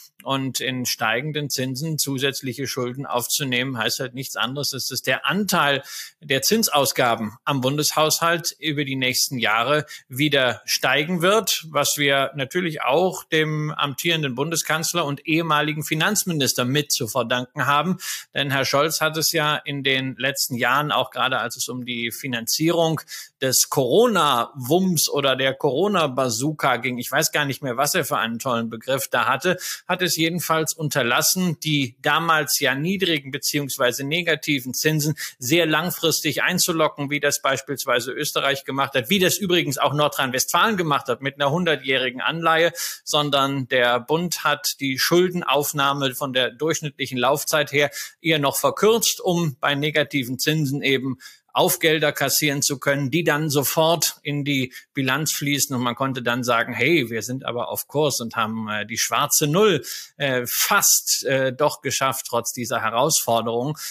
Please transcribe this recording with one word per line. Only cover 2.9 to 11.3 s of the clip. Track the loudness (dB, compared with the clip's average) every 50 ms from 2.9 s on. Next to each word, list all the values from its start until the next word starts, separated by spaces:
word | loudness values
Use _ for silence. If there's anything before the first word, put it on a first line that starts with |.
| -4 -6 -6
aufzunehmen, | -4 -2 -2 -2 -2 -2 -2 -2 0 0 0 0 -2 -2 -2
heißt | -2 -2 -2 -4
halt | -6 -6 -8
nichts | -10 -10 -8 -4
anderes, | -4 -4 -4 -2 -4 -4 -4 -6
als | -6 -8 -6
dass | -6 -4 -2
der | -2 -2 0 0 -2
Anteil | 0 0 0 2 2 4 4 4 2 0 -2 -6 -12 -14 -14 -16 -18 _
der | -4 -2 -2 0
Zinsausgaben | 2 2 2 2 2 2 2 2 2 2 2 2 2 2 2 0 -2 -6 -8 -6 _
am | -2 -2 0
Bundeshaushalt | 0 0 0 0 -2 0 2 2 2 2 2 2 2 0 0 0 -2 -6 -8 -6
über | -4 -4 -2 -2 -4
die | -4 -2
nächsten | -2 0 0 0 0 -2 -2 -2 0
Jahre | 0 2 2 2 2 2 2 0 0 -4 -10 -20 -18 -10
wieder | -2 0 0 2 4 4 2 2 0 -2 -4
steigen | -4 -4 0 2 2 2 2 0 0 0 2
wird, | 4 4